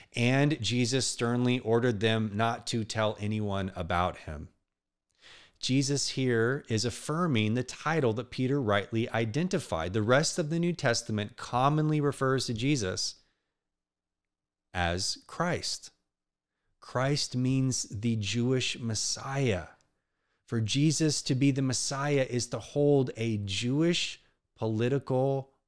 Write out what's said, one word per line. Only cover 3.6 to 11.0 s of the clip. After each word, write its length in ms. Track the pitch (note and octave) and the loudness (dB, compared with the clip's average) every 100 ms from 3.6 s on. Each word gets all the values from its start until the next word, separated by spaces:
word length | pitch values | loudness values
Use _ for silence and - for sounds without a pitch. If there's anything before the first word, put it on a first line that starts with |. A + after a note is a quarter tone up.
| F#2+ F#2 | -4 -6
about 440 | E2+ F2 F2+ - | -2 0 0 -2
him. 280 | - D2+ F2 _ _ _ _ _ _ _ - - - - | -12 -12 -12 _ _ _ _ _ _ _ -20 -20 -20 -10
Jesus 500 | - C3 C3+ C#3+ - | 0 2 2 0 -2
here 520 | - C3 A#2 A2+ C#3 - | 0 2 4 2 0 -2
is 160 | A2+ A#2 | -2 -2
affirming 680 | - - D#3 F3 A#2+ G#2+ A#2+ | -4 -6 -2 2 2 2 0
the 80 | |
title 500 | B2 - D3+ D#3+ B2+ | -2 -6 -2 2 2
that 180 | A2 A#2 | 0 -4
Peter 300 | - B2+ C#3+ | -2 0 0
rightly 480 | A2 G2+ G2 A2+ A#2 | 2 2 2 -2 0
identified. 840 | A2+ A#2 B2+ F3+ F#3 - E2 E2 | 0 0 0 0 -2 -2 -4 -2
The 100 | G#2+ | 0
rest 380 | G#2+ B2+ D#3+ - | 4 4 4 -2
of 100 | D3+ | -2
the 100 | E3+ | 0
New 120 | E3+ | 0
Testament 640 | E3+ C3+ A#2 | 0 0 0